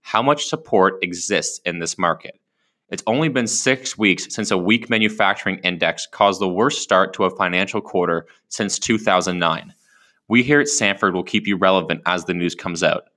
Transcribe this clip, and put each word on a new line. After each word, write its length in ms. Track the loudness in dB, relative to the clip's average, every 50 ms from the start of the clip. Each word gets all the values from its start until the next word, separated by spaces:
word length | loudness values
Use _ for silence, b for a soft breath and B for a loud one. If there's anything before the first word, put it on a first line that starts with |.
how 200 | _ -2 -2 0
much 240 | 2 2 0 0 -2
support 580 | -6 -6 -8 -6 0 2 4 4 4 2 -2 -6
exists 560 | -6 -6 -8 -4 -2 -2 -2 -2 -4 -8 -6 _
in 140 | -6 -6 -4
this 180 | -6 -6 -4
market. 420 | -2 0 0 0 -2 -6 -20 -20 _ _ _ _ _ _ _ _ _ _ _
It's 140 | -12 -8 -4
only 220 | -2 0 0 0 0
been 180 | 0 -2 -2
six 500 | -2 -4 -2 0 0 0 0 -4 -12 -4
weeks 300 | 0 2 2 2 0 -4 -10
since 220 | -6 -6 -2 0
a 80 | 0 0
weak 320 | 2 2 0 0 0 -2
manufacturing 680 | 0 2 2 0 2 2 2 2 2 0 -2 -4 -4 -2
index 460 | -4 -4 -2 0 -2 -2 -2 -4 -10
caused 340 | -14 0 4 4 4 4 2
the 80 | -2
worst 360 | -2 2 2 0 0 0 -4 0
start 300 | 2 4 4 4 2 0
to 100 | 0 0
a 120 | 0 0
financial 460 | 0 -2 0 2 0 -2 0 -4 -6
quarter 460 | -6 -2 -2 0 0 2 0 -2 -4 b b b b b
since 280 | -6 -6 -4 -4 -4
two 220 | -6 -2 -2 -2 0
thousand 400 | 2 2 2 2 2 0 -2 0
nine. 340 | 0 0 0 -2 -6 -16 _ b b b b b b b b b b _
We 120 | 2 2
here 200 | 4 4 4 2
at 60 | 2
Samford 460 | 2 -2 0 0 0 0 2 0 0 0
will 100 | -2 -4
keep 220 | -2 -4 -2 -2
you 120 | -2 -2
relevant 440 | 2 4 4 4 4 2 0 -4 -2 -2
as 180 | -2 -2 -2 -2
the 80 | -4 -4
news 220 | -2 -2 -4 -4
comes 260 | -6 -8 -8 -4 0
out. 280 | 0 0 0 0 -6 _ _